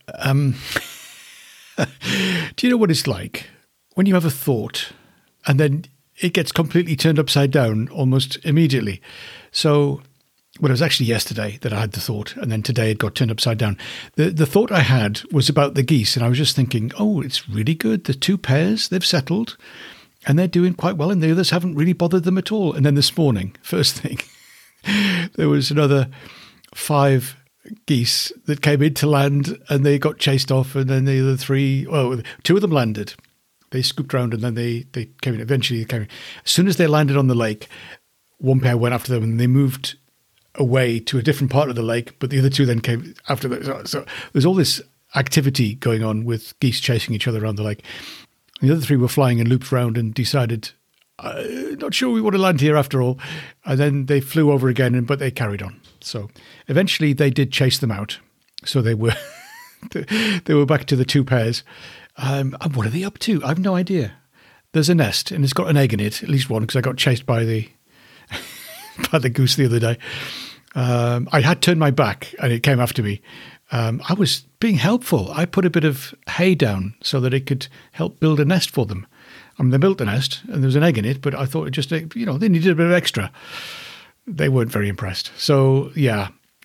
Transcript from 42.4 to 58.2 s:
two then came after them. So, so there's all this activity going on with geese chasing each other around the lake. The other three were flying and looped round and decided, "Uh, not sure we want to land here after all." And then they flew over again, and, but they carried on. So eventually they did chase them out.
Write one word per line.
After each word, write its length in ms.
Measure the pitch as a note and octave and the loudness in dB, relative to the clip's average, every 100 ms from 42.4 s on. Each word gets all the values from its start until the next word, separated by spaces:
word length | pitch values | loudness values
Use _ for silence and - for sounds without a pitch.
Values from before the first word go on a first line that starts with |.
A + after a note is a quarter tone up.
| C3+ | 2
two 160 | C3+ C3 | 4 2
then 140 | A#2 | 2
came 320 | B2 A#2+ E3 - - | 0 -4 -6 -16 -6
after 180 | C#3+ C3 | -6 -4
them. 160 | B2 | -6
So, 200 | C#3+ C3+ - | -6 -8 -8
so 200 | - - - - | -10 -10 -14 -4
there's 120 | C#3 D3+ | 2 4
all 100 | F#3+ | 4
this 260 | C3 - - _ _ C#3 | 2 -2 -6 _ _ -4
activity 600 | C3+ - C3+ C3+ G#2+ A#2+ | 0 2 2 2 0 0
going 280 | B2+ A2 | -2 0
on 220 | A2 G#2+ A#2 | 0 -2 -2
with 340 | A2+ - - | -4 -6 -2
geese 220 | B2+ - | -2 0
chasing 320 | - A2+ - | -2 -2 -2
each 140 | G#2+ B2 | -4 -2
other 140 | A2 | -2
around 140 | A2 G2+ | -4 -4
the 80 | |
lake. 200 | G#2+ G#2 - - - - - _ _ - | -4 -6 -12 -18 -16 -18 -20 _ _ -2
The 120 | C3+ | 2
other 100 | D#3+ | 2
three 160 | C3 C#3 | 2 2
were 100 | B2 | 2
flying 320 | - C3 A#2 | 2 2 2
and 80 | A#2 | 2
looped 240 | B2+ C3 | 0 0
round 260 | B2+ A#2+ A#2 | 0 0 0
and 160 | A2+ | -2
decided, 580 | A2 A2+ C#3+ A#2+ A2+ - - _ _ _ - | -2 -2 0 0 -4 -8 -18 _ _ _ -16
"Uh, 240 | - - - B3+ C#4 C#4+ | -12 -8 -8 -8 -10 -8
not 160 | - | -6
sure 160 | - B3+ | -2 0
we 80 | A3+ | 0
want 160 | G#3+ F#3+ | 0 2
to 60 | |
land 180 | F#3+ D3+ | 2 4
here 160 | D3+ D3+ | 4 4
after 260 | C3+ C3+ | 2 0
all." 180 | B2 C3 - D#3 - - | 0 -2 -8 -14 -14 -14
And 160 | F3+ C3+ | -2 0
then 260 | D3 C#3 C3 | 2 0 0
they 120 | C#3+ | 0
flew 320 | C#3 D#3+ D3 | 2 2 4
over 160 | C#3 B2+ | 4 2
again, 280 | B2 B2+ B2 | 2 2 2
and, 100 | A#2+ | 0
but 120 | C#3 | -2
they 120 | C3+ | -2
carried 300 | C3 A2+ G2+ | -4 -4 -4
on. 180 | F#2+ - _ _ | -10 -14 _ _
So 280 | - A#2 G2+ - - - - | -12 -12 -12 -16 -20 -20 0
eventually 460 | C#3+ G3 - D3+ | 2 2 2 2
they 160 | C3+ C#3+ | 2 2
did 240 | C#3 C3 | 2 0
chase 240 | - C3 - | 2 0 0
them 140 | A#2+ | -2
out. 260 | G2+ G#2 - | -4 -8 -12